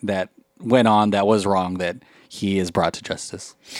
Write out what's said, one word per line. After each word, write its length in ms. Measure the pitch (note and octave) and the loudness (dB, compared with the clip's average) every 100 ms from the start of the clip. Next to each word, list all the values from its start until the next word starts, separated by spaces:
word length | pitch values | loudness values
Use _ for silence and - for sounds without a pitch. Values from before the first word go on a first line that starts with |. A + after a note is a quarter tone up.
that 260 | G#2 F#2+ F#2 _ _ _ | -4 -4 -4 _ _ _
went 260 | A2+ B2+ A2+ | 2 4 6
on 220 | G#2+ G#2 | 4 4
that 180 | G2+ G2+ | 2 2
was 180 | A2 G2 | 2 2
wrong, 340 | F#2+ F#2 F#2 | 0 0 -4
that 180 | F2 E2+ _ _ _ | -6 -6 _ _ _
he 280 | - G2+ G2 | -6 -2 -2
is 120 | F2+ | -2
brought 220 | F#2 E2+ | 0 0
to 100 | - | -2
justice. 520 | - F2 - - - - - - | -8 -10 -10 -14 -16 -20 -16 -14